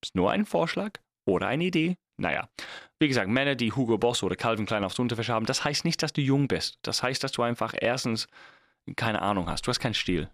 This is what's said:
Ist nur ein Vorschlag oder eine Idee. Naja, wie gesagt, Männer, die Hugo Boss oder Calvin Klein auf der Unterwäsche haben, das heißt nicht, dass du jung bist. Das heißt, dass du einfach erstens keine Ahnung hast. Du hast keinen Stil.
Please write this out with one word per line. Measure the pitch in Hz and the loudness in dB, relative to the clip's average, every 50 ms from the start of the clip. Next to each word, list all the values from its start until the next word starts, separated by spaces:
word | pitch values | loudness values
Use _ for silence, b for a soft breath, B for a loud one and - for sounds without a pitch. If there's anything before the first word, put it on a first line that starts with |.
| - | -12
Ist | - _ | -4 _
nur | 92 90 104 | 2 2 4
ein | - 196 214 | 4 2 0
Vorschlag | - - 170 165 165 - - 196 208 - - _ _ _ _ _ | 0 2 0 0 2 0 -4 -4 -6 -8 -12 _ _ _ _ _
oder | - 95 85 90 | 0 2 2 2
eine | 98 117 151 170 | 0 0 0 0
Idee. | 185 180 156 156 170 180 _ _ _ _ | 0 2 2 2 0 -2 _ _ _ _
Naja, | - - 85 - - - - _ B B B B B B B B _ | -2 -2 0 0 0 -4 -6 _ B B B B B B B B _
wie | 160 | 2
gesagt, | 147 131 120 98 92 | 2 4 2 2 2
Männer, | 113 131 139 143 139 | 2 2 2 2 0
die | 123 123 110 | 2 0 0
Hugo | 101 135 131 113 117 | 2 0 2 2 2
Boss | 101 113 120 120 - | 4 4 2 2 2
oder | - 92 92 | 0 0 -2
Calvin | - - 120 113 107 107 | 0 0 0 0 0 0
Klein | 92 113 107 101 | -2 0 0 0
auf | 92 - | -2 -2
der | - | -2
Unterwäsche | 123 120 120 110 113 - 120 | -2 0 0 -2 -2 0 0
haben, | 110 113 | 0 0
das | 110 131 - - | 0 -2 0 0
heißt | 147 147 - - | -2 -2 0 0
nicht, | 170 160 - 175 | -2 0 0 -2
dass | 151 - | -2 0
du | - | 0
jung | 143 135 135 143 143 | 2 2 4 4 4
bist. | - - 85 - - - _ _ | 2 2 0 -2 -6 -8 _ _
Das | - - - | -4 -4 0
heißt, | - 123 135 - - | 0 0 -2 -2 -4
dass | 135 | -4
du | - - | -2 0
einfach | 120 120 120 - 110 113 117 | 0 0 0 -2 -2 -4 -2
erstens | - - 113 120 131 - 123 113 110 - - B B B B B B B B B B B - - | 0 2 2 2 2 0 -2 -2 -2 -4 -8 B B B B B B B B B B B -12 -6
keine | - 120 113 107 107 | -2 -2 0 0 2
Ahnung | - 98 104 98 87 82 | 2 2 0 0 0 -2
hast. | 76 - - | -4 -4 -2
Du | - | -2
hast | 120 - | -2 0
keinen | - 123 101 | 0 -2 -2
Stil. | - - - 92 82 73 - | -2 -2 0 0 -2 -2 -4